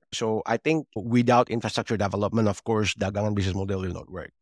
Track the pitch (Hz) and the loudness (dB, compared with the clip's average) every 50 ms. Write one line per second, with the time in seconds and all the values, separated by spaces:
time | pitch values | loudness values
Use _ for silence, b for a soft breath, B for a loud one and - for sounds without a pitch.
0 | - _ - - 120 110 110 107 - - 117 113 - 156 160 156 143 - - 110 | -12 _ -6 -4 -2 0 0 -2 0 -2 -2 0 0 0 0 0 -2 -6 -8 -8
1 | 98 117 117 123 120 120 123 120 127 - 110 117 - 107 - - - - 117 98 | -2 2 2 4 6 6 6 6 4 4 0 -2 -2 -2 -2 -2 -2 -2 0 0
2 | 104 98 95 98 104 98 104 113 110 104 98 - - 113 113 107 107 98 - - | 0 0 0 0 0 0 2 2 2 2 0 0 -2 -2 0 0 0 0 -2 -2
3 | 98 98 98 101 107 104 104 101 95 95 92 98 95 95 98 95 95 92 87 82 | -4 -2 -2 -2 -2 0 0 0 0 0 -2 -2 -4 -4 -4 -4 -4 -6 -6 -8
4 | - - 90 87 - - _ _ | -10 -12 -12 -14 -14 -14 _ _